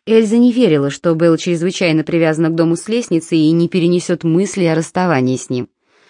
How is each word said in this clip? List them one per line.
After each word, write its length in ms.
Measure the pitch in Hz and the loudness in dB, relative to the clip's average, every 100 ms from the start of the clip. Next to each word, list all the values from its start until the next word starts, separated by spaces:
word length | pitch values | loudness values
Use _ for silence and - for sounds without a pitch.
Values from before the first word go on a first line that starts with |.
| - | 0
Эльза 300 | 226 214 233 | 2 2 4
не 160 | 247 | 4
верила, 380 | 233 220 147 139 | 4 2 2 0
что 240 | - 175 | -2 -2
Белл 220 | 160 170 160 | 2 2 2
чрезвычайно 640 | 180 170 175 - 180 156 | -2 -2 -4 -2 0 0
привязана 460 | 151 170 160 156 160 | 0 0 0 0 0
к 40 | |
дому 220 | 165 165 170 | 0 0 -2
с 120 | - | -2
лестницы 480 | 233 233 165 160 165 | -4 -2 -4 0 0
и 140 | 151 | 2
не 160 | 165 170 | 2 0
перенесет 540 | 185 175 175 - 170 | 0 0 0 -2 -2
мысли 420 | 170 165 196 196 | 0 0 0 -2
о 100 | 170 | 0
расставании 600 | 160 160 185 180 139 127 127 | 0 -2 -2 0 0 0 -4
с 100 | - | -6
ним. 200 | 127 113 _ _ _ | -8 -8 _ _ _